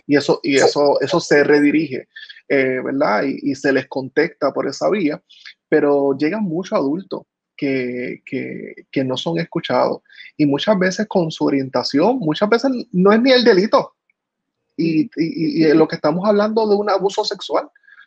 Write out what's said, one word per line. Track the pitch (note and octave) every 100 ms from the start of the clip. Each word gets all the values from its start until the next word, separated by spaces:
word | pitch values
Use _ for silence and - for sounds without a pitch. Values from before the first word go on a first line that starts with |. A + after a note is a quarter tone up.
| -
y | C#3+
eso, | C#3 D3
y | - C3+
eso, | C3+ C#3+ C#3+ A#2
eso | C#3 E3+
se | - D3
redirige, | C#3+ D3 D3 D3+ D3 B2+ - - - - -
eh, | C#3 C3 B2+
¿verdad? | B2+ C3+ E3 G#3
Y, | C#3+ - C#3+
y | C3
se | C#3+
les | C3+ C3
contacta | C3+ C3 D3+ D#3+ - C#3
por | C3+ C#3
esa | - D#3
vía, | G#3 D3 D#3 _ - - - -
pero | D#3 D3 C#3+ C#3 C3+
llegan | D3+ G#3+
muchos | G3 D#3+ F#3+ G#3
adultos | C#3 E3+ F#3 - - _ _ -
que, | C#3+ C3+ B2 B2 C3 - -
que, | B2+ B2+ A2+ - - -
que | C#3 C3
no | B2+
son | E3 E3+
escuchados, | E3 E3 - B2+ C3 - _ - - -
y | D3
muchas | D3 - G3
veces | F#3 F3+ G#3+
con | G3 D#3+
su | - D3
orientación, | C#3 C3+ C3 - C#3 G3 C4
muchas | D#3 D#3 G#3
veces | A#3 C4+ B3 -
no | F3+ G3
es | A3+
ni | C4
el | B3+ A#3
delito, | F3+ G#3 B3+ D3 _ _ _ _ _ _ _ _ -
y, | E3 D#3
y, | - -
y, | E3 - D3+ D#3+ D#3
y |
lo | D#3 D#3
que | E3
estamos | D3+ F3 G#3+
hablando | G3+ G#3+ A3 G#3+
de | G3+
un | G#3
abuso | G3 G3 G#3+
sexual, | G#3 G3 - C#3+ D4 _ _ -